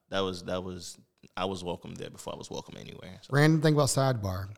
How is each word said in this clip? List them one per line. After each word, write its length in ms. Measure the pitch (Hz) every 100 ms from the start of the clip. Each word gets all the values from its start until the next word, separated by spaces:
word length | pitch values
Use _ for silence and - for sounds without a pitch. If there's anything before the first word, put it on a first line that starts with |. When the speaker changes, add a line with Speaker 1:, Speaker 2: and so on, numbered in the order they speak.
| _
Speaker 1:
That 100 | 98
was, 220 | 95 90
that 180 | 90 92
was, 360 | 92 90 85 - _ _ - -
I 100 | 92
was 180 | 95
welcome 300 | 87 85 87
there 160 | 90 82
before 240 | - -
I 20 | -
was 140 | -
welcome 260 | - - -
anywhere. 400 | - - 90 92
So. 60 | -
Speaker 2:
Random 300 | 135 151 160
thing 100 | 156
about 120 | 147 139
Sidebar. 600 | - 135 123 98 92 98